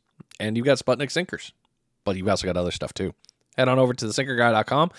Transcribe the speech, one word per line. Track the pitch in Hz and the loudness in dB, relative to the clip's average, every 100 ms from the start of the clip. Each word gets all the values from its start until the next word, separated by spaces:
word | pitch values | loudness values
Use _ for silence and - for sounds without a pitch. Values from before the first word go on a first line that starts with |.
| _ _ - - | _ _ -20 -8
and | 107 113 | -4 -2
you've | 131 | 0
got | 135 | 0
Sputnik | - 123 139 | 0 -2 -2
sinkers. | 165 180 - - _ _ _ _ _ | -4 -6 -10 -14 _ _ _ _ _
But | - 92 | -6 -2
you've | 98 | 0
also | 95 92 | 0 0
got | 87 | -2
other | 87 | -2
stuff, | - 67 | -4 -10
too. | - 95 - _ _ _ - | -6 -6 -8 _ _ _ 0
Head | 127 | 2
on | 127 | 4
over | 127 | 2
to | 123 110 | 0 -4
the | |
sinker | 104 139 | -4 -2
guy | 120 120 | 2 4
dot | 110 - | 4 2
com. | 135 170 | 2 2